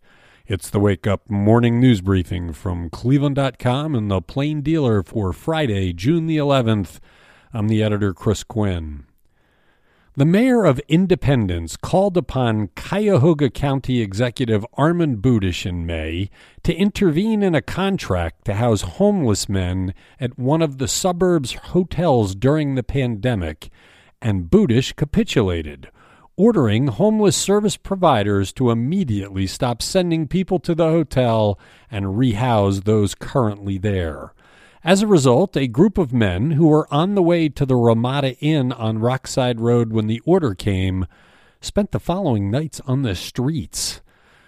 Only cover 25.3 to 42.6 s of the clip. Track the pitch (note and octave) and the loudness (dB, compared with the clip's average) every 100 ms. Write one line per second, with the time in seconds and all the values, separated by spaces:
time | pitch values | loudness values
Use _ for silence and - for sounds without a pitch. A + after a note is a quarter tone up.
25.3 | - G2 E2+ D2+ C#2 - _ _ _ _ | 0 0 -2 -6 -14 -20 _ _ _ _
26.3 | - G#3 G#3+ A2+ G#2+ C#3+ G2+ G#3 A3 G#3 | 2 4 4 2 2 0 2 2 2 2
27.3 | - - G#3 G#3 - - G3 F3 A#2+ G2+ | 2 0 0 0 -4 -6 0 2 2 2
28.3 | G2 F#2+ - B2 A2+ B2 F#3+ D#3 G2+ G2 | 0 -2 0 0 0 0 -2 -2 -4 -4
29.3 | F#2+ F#2+ - B2 A#2 - F#3+ F3+ E3 D#3 | -4 -4 -2 -4 -4 -2 0 0 0 0
30.3 | F3+ F#3 F#3 - E3 D#3+ E3 D3+ C3 B2 | -2 -2 -2 0 0 2 2 0 0 2
31.3 | A2+ G#2+ G2+ - - _ G#2+ G2 G2+ C3 | 2 2 -2 -8 -20 _ -6 -4 0 0
32.3 | G#2 B2+ A2 G2 G2 F#2+ G#2+ G2+ - - | 0 0 2 2 0 0 2 0 -4 -4
33.3 | C#3 A2 G2+ G2+ G2 G#2 F#2+ E2 C#2+ D2+ | -2 0 -2 -6 -4 -2 -2 -4 -8 -14
34.3 | - _ _ - _ D#3+ G3 G#3+ F#3 C3 | -20 _ _ -20 _ 0 2 4 4 6
35.3 | A#2+ G3 D3+ C3+ A2+ G#3+ G3+ C#3+ A#2+ G#2 | 4 2 -2 -2 2 2 2 0 2 2
36.3 | F2+ C#3 D3 D#3+ D3+ D3+ C#3+ F#3 G3+ E3+ | 0 0 4 4 4 2 0 0 2 2
37.3 | E3+ D#3 - C3+ B2+ A#2 A2+ B2 C#3 C3+ | 2 0 -2 0 4 4 4 0 -2 -4
38.3 | B2 D3 D#3 B2+ B2 A2 A2 A#2 C3 - | -2 0 0 0 -2 -4 -2 -2 -2 -4
39.3 | - B2 A#2 A#2 A#2+ A#2 A2 G#2+ A2+ - | -2 -2 0 2 2 2 0 -2 -2 2
40.3 | F#3+ C#3+ F#2 G#2+ F#2+ F#2+ F#2 F2+ _ _ | 2 2 -2 -2 0 0 -2 -4 _ _
41.3 | _ _ _ - - G3+ - - F3 F3+ | _ _ _ -6 -4 -2 -4 -4 -2 0
42.3 | A2 G2 A#2+ | 0 -2 -4